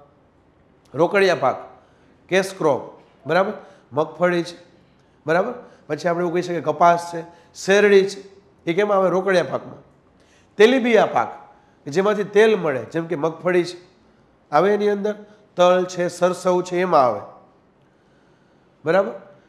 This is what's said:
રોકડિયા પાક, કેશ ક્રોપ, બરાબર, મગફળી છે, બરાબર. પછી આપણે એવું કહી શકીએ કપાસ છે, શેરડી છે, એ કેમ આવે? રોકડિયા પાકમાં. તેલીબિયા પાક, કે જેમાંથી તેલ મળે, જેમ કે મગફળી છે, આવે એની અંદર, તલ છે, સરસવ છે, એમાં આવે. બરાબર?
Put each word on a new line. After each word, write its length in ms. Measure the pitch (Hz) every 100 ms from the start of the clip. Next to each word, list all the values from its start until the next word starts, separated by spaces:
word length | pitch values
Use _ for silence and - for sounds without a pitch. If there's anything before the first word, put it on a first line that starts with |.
| - _ _ _ _ _ _ _ _
રોકડિયા 420 | 127 170 202 190 156
પાક, 200 | 131 110 - - _ _ _ _ _
કેશ 240 | 180 190 -
ક્રોપ, 440 | 160 120 - - _ _ -
બરાબર, 260 | 170 196 208 - - _
મગફળી 500 | 127 156 160 180 175
છે, 140 | 165 - - _ _ _ _ _ -
બરાબર. 280 | 165 214 240 - - -
પછી 220 | 151 175
આપણે 120 | 170
એવું 120 | 180
કહી 80 | 175
શકીએ 200 | 175 175
કપાસ 520 | 143 147 175 170 -
છે, 100 | 170 165 - _
શેરડી 560 | - - 202 202 202 190
છે, 200 | - - - _ _ -
એ 80 |
કેમ 180 | 170 208
આવે? 180 | 196 190
રોકડિયા 340 | 180 190 180
પાકમાં. 340 | 139 127 131 - - _ _ _ _ _ _ -
તેલીબિયા 480 | 214 262 240 220 160
પાક, 220 | 127 110 - - _ _ _ -
કે 60 |
જેમાંથી 320 | 147 196 208
તેલ 360 | 180 196 220 208
મળે, 260 | 165 131 113
જેમ 220 | 160 165
કે 80 | 165
મગફળી 480 | 156 160 170 180
છે, 140 | 170 - - _ _ _ _ _ _
આવે 220 | 147 185
એની 160 | 208 208
અંદર, 240 | 208 202 208 - - _ -
તલ 300 | 180 180 180
છે, 220 | 175 175
સરસવ 540 | 170 180 180 185 180
છે, 160 | 175 180
એમાં 280 | 180 156 127
આવે. 280 | 104 - - _ _ _ _ _ _ _ _ _ _ _ _ _ _ 147
બરાબર? 260 | 180 208 - - -